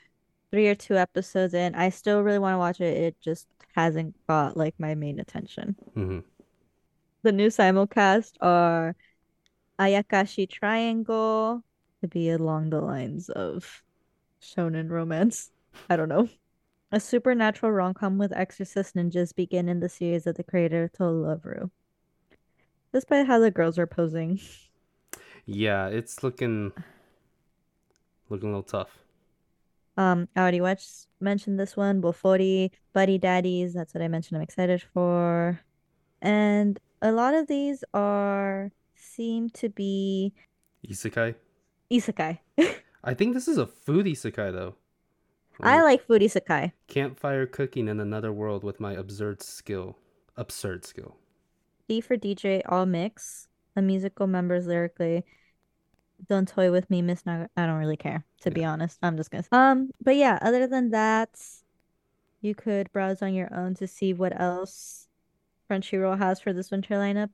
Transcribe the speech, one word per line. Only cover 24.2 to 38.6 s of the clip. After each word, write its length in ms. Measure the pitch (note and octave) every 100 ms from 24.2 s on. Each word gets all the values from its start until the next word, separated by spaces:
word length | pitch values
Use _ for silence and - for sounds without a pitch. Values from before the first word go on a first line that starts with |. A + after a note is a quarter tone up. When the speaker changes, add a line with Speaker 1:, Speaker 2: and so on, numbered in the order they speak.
| E3 F#3+ - - _ _ _ _ - - - - -
Speaker 2:
Yeah, 420 | G2+ G#2+ G2 F#2+
it's 360 | A2 A#2 -
looking, 480 | C3 B2 B2 A2 G2+ - - _ _ _ _ _ _ _ _ _ _ _ _ _ -
looking 200 | G2+ G#2
a 20 |
little 100 | G2+
tough. 260 | G2 G2+ F#2+ _ _ _ _ _ _ _ _ _ _ -
Speaker 1:
Um, 320 | F#3+ F3 F3 -
I 40 |
already 220 | F3+ F3
watched, 460 | F3+ F#3+ - - - -
mentioned 400 | G3 G3+ G#3 G3
this 160 | G3 -
one, 240 | G3+ G3
Bofori, 720 | E3+ E3+ F#3+ F#3+ F#3+ F#3+ F#3 _ _
Buddy 240 | F#3+ F#3+ F#3+
Daddies. 540 | F#3 F3+ F3+ F3+ F3+
That's 200 | F3 D#3+
what 80 | E3+
I 60 | E3
mentioned 300 | E3 E3 D#3
I'm 60 |
excited 380 | D#3+ - F3+ F3+ -
for. 640 | F3+ F3+ F3 F3 E3+ E3+ F3 _ _ _ _ _ _
And 580 | G3 G#3 G#3 G#3 G#3 G3 _ -
a 80 | A3
lot 220 | A3+ B3
of 140 | D#4+ D4+
these 360 | C#4+ C#4+ C#4 -
are, 800 | G#3 G3+ G3+ G3+ G3 G3 G3